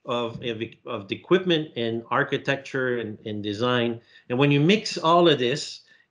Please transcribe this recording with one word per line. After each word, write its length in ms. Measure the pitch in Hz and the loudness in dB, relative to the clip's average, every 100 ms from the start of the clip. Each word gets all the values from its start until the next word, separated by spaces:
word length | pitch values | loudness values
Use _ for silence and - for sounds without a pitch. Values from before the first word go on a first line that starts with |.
of, 380 | - 120 117 - | -6 -4 -4 -6
of, 200 | 120 110 113 - | -8 -6 -8 -12
of 240 | 135 113 95 | -10 -10 -8
the 80 | 110 | -6
equipment 540 | - 185 185 165 151 120 | 2 2 4 0 -2 -4
and 260 | 117 117 - | -4 -4 -2
architecture 880 | 123 143 135 - 135 - 135 127 120 | 0 0 -2 -2 -4 -4 -4 -2 -2
and, 200 | 107 104 | -6 -10
and 180 | 110 104 | -8 -6
design. 580 | 104 104 123 123 117 113 _ - - | -6 -2 0 2 0 -4 _ -18 -4
And 100 | 123 | 2
when 120 | 143 | 4
you 100 | 143 | 4
mix 380 | 156 220 - 175 | 4 2 0 -4
all 300 | 160 175 170 | 2 6 6
of 100 | 127 | 4
this 440 | 120 147 - - _ _ _ | 2 -2 -6 -14 _ _ _